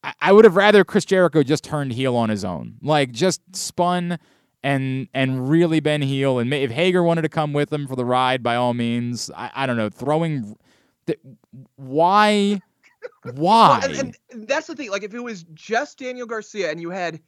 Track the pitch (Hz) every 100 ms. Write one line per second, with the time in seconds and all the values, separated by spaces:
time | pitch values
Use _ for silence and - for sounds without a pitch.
0 | - - 156 202 220 170 208 208 180 180
1 | - 190 175 156 131 151 - 151 139 120
2 | 131 120 113 107 90 82 58 110 143 151
3 | 135 113 185 - _ - - - 175 180
4 | 175 170 _ _ _ _ 139 139 135 131
5 | 131 131 131 131 127 165 175 160 151 151
6 | 139 135 135 127 120 143 135 113 185 180
7 | 170 165 156 165 151 147 147 151 139 127
8 | 123 127 127 127 117 120 123 120 117 120
9 | 120 120 - 73 117 - 135 117 104 -
10 | 131 156 165 147 104 107 _ _ _ _
11 | - - 135 - _ 135 135 - 131 143
12 | 170 208 214 208 202 202 _ _ _ _
13 | - _ 127 127 170 226 185 117 269 -
14 | 269 - _ 240 214 285 311 294 247 196
15 | 202 233 240 202 170 156 - 220 285 -
16 | 254 254 233 226 208 214 165 160 170 185
17 | 175 160